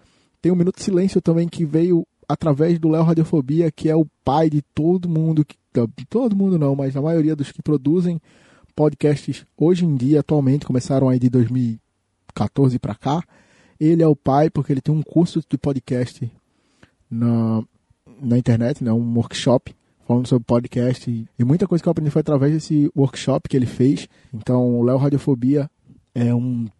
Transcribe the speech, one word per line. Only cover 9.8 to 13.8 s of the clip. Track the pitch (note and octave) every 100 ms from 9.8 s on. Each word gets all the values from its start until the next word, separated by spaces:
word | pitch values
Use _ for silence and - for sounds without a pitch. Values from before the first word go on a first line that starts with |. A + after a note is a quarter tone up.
| F3
em | C#3
dia, | B2 D3
atualmente, | C#3+ D3+ C3+ C#3+ -
começaram | B2+ - C3+ C3
aí | B2+
de | B2
dois | B2+ A#2
mil | B2+
e | A#2+ A2+ _ _ _ _ _ -
quatorze | G#2+ - C#3 A#2+
pra | -
cá. | G2+ B2 D#3 - _ _ _ _
Ele | -